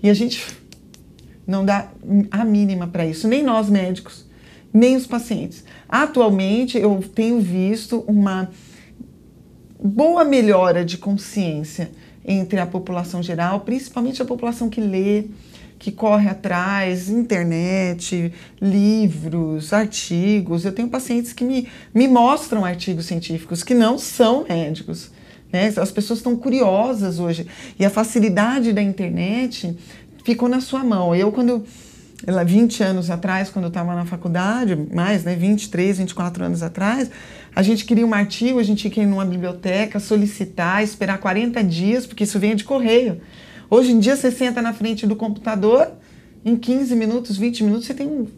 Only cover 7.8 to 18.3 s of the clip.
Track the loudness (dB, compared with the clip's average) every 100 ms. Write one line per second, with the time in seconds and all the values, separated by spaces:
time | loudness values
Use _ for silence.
7.8 | -4 -6 2 2 2 0 -6 -10 -20 -20
8.8 | -20 -20 -20 -20 -20 -20 -20 -20 -20 -4
9.8 | -2 2 2 4 4 4 4 4 4 2
10.8 | 0 -4 -4 -4 -4 -4 -2 -4 -8 -8
11.8 | -10 -10 -20 -18 -4 -2 0 -2 -2 -6
12.8 | -6 -6 -6 -6 -6 -2 -2 -2 -4 -6
13.8 | -6 -4 -4 -4 -6 -4 -6 -4 -4 -2
14.8 | -2 0 0 0 -2 -14 -20 -20 -20 -12
15.8 | -12 -2 2 4 2 0 -4 -2 -2 -2
16.8 | -2 -4 -2 -2 0 0 0 0 0 0
17.8 | -2 -4 -6 -4 -4